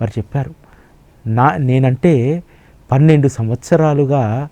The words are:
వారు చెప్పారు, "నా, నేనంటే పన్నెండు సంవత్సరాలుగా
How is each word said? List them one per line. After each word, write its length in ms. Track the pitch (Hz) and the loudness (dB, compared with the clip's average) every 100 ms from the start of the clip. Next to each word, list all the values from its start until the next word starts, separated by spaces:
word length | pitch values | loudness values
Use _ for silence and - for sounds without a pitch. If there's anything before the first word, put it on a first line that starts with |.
వారు 180 | 113 117 | -6 -6
చెప్పారు, 340 | 101 139 135 - _ - _ _ _ _ 110 | -6 -6 -8 -12 _ -20 _ _ _ _ -4
"నా, 300 | 113 135 175 | 0 2 2
నేనంటే 880 | 127 131 131 131 180 139 123 170 - - _ _ - | 0 2 0 0 0 2 0 -4 -8 -20 _ _ -4
పన్నెండు 360 | 135 156 151 139 | 2 4 4 2
సంవత్సరాలుగా 1200 | - 110 120 - 170 156 143 135 143 110 117 147 | -2 -6 -6 -2 0 2 0 0 0 -2 -4 -8